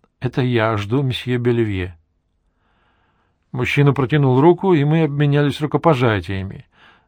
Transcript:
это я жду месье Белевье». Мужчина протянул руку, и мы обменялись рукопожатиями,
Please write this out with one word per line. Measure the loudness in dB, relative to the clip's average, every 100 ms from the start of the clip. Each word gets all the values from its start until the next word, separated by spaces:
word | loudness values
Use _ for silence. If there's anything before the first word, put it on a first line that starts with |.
| _ _
это | -6 -2
я | -2 0 0 -2
жду | -2 -2
месье | -2 -6 -4 -4
Белевье». | 0 0 -2 -4 -8 -10 _ _ _ _ _ _ _ _ _ _ _ _ _ _ _
Мужчина | -6 -4 2 2
протянул | 2 0 0 2 4
руку, | 4 4 2
и | 2
мы | 2 2
обменялись | 0 0 0 2 0 -2
рукопожатиями, | -4 0 2 2 2 0 -2 -8 -8 -12 -20 _ _ _